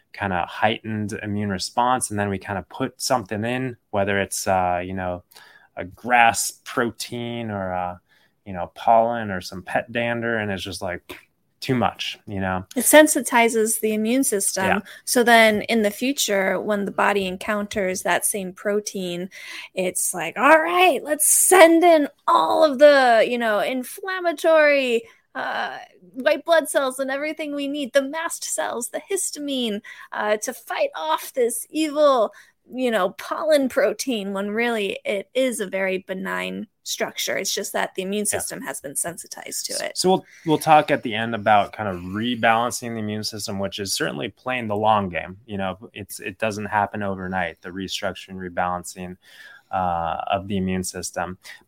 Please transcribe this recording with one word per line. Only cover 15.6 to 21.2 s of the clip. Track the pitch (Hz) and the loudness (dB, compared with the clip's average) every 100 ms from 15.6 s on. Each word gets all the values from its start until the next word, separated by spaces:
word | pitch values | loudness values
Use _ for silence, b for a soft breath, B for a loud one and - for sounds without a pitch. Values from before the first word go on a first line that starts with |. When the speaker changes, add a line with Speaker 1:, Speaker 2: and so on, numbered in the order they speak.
Speaker 2:
in | - 233 | 0 2
the | 208 | 0
future, | 208 247 285 - 196 190 185 | 0 -4 -2 0 0 0 -2
when | - 208 | -2 -2
the | 196 | -2
body | - 202 202 185 | 0 2 2 -2
encounters | 185 - 208 208 220 185 185 | -4 -4 -4 -2 -2 -2 -2
that | 196 170 | 0 0
same | - 214 185 | 0 -4 -6
protein, | 185 214 208 208 202 180 175 190 B B B B | -6 -2 -2 -2 -6 -4 -4 -6 B B B B
it's | - 185 - - | -4 -4 -2 -4
like, | 185 160 196 | -4 -6 2
"All | 254 311 | 6 6
right, | 320 349 370 262 | 6 4 4 2
let's | 285 302 | -2 -2